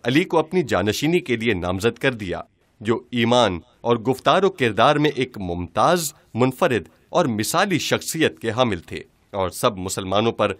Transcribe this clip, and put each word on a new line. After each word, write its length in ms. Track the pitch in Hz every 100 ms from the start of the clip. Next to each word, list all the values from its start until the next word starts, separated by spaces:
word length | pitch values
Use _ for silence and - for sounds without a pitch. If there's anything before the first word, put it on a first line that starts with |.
| 120
अली 180 | 139
को 140 | 185 165
अपनी 260 | 156 185 131
जानशीनी 540 | 95 101 101 147 175
के 180 | 160 113
लिए 160 | 117 107
नामजद 420 | 90 92 117 117
कर 160 | 143 117
दिया, 280 | 95 82 - _ _ _
जो 240 | 107 113 - 123
ईमान 460 | 117 123 110 85 - _
और 180 | 120 120
गुफ्तार 420 | 110 131 - 170
और 120 | 190 190
किरदार 400 | 123 101 127 147
में 120 | 151
एक 260 | 123 127 110
मुमताज, 720 | 90 87 87 - 135 180 151 - _ 110
मुनफरिद 540 | 131 131 175 113 - _ _
और 160 | 160 151
मिसाली 500 | 104 110 165 202 151
शख्सियत 580 | - 117 - 165 139 -
के 100 | 113
हामिल 300 | 110 123 90 -
थे 120 | 82 - _ _
और 180 | 101 92
सब 260 | - 127 95
मुसलमानों 520 | 92 - 92 98 113
पर 240 | 107 104 95